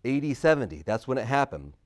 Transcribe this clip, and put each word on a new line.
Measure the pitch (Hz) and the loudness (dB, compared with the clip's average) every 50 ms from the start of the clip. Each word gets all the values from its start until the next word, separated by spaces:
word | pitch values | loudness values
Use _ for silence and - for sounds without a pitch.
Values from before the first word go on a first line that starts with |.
| - | -2
A | 123 135 143 | 0 -2 0
D | 139 151 | 0 -2
seventy, | 135 - - 156 156 147 123 90 78 76 82 | -2 2 4 4 4 4 2 -4 -6 -8 -4
that's | - 107 113 - - | -2 -2 -2 0 -2
when | 131 131 | -2 -2
it | 110 | 0
happened. | 117 139 139 139 - - 76 71 71 - _ _ | 0 2 2 0 0 -4 -14 -14 -14 -18 _ _